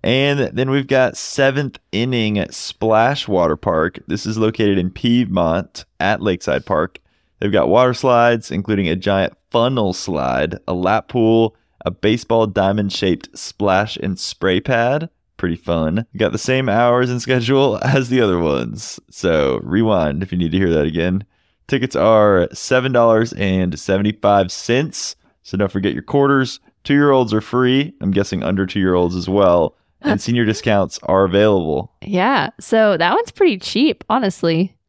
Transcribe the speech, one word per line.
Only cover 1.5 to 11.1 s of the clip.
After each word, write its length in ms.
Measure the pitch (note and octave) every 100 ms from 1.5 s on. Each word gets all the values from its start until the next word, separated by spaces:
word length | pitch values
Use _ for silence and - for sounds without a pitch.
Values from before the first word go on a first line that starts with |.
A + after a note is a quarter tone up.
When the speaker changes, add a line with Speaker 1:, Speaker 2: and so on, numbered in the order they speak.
| C3+ C#3 - _
Speaker 1:
Inning 520 | G2+ B2 B2 A2 G#2 E2+
Splash 800 | - - - A2+ A2 A#2 C#3+ -
Water 260 | F#2+ E2
Park. 460 | D2+ G#2 D#2+ E2+ - -
This 180 | F#2+ A2
is 100 | A2
located 420 | A2 G#2+ G#2 G2
in 120 | F2+
Piedmont 920 | - A#2+ A#2+ G#2+ F#2 E2 E2+ - - - _
at 200 | G2 G#2
Lakeside 460 | G2+ F2+ - C2+ -
Park. 320 | D#2 E2+ - _ _ _ _
They've 140 | G2+
got 160 | G2 B1+
water 260 | G#2+ B2+
slides, 560 | A#2+ C3+ A#2+ A#2+ A#2 -
including 380 | F2+ G2 G#2 F2+
a 80 | F2+
giant 380 | G2 G2 F#2+ _ _
funnel 400 | A#2 A#2+ C3 G2+
slide, 680 | F2+ - D#2+ C2 B1+ D#2 - -
a 80 |
lap 320 | F2+ F2+ G#2+
pool, 480 | -